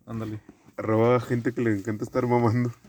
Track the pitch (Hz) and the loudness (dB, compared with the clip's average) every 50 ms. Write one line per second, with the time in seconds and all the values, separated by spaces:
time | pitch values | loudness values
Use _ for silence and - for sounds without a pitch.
0 | _ - 113 113 110 107 107 104 - - - _ _ - _ - - 107 110 107 | _ -12 -10 -8 -8 -8 -10 -12 -14 -20 -20 _ _ -18 _ -8 -2 0 2 4
1 | 113 120 123 123 117 - 127 120 113 127 120 - 120 113 107 101 92 113 107 104 | 4 4 4 2 2 0 -2 -2 -2 -4 -2 0 0 0 0 0 -2 -6 -6 -6
2 | 127 - - 127 123 123 123 120 120 113 110 123 123 120 117 - _ | -8 -4 -2 -2 0 2 2 4 4 4 2 2 0 -2 -4 -10 _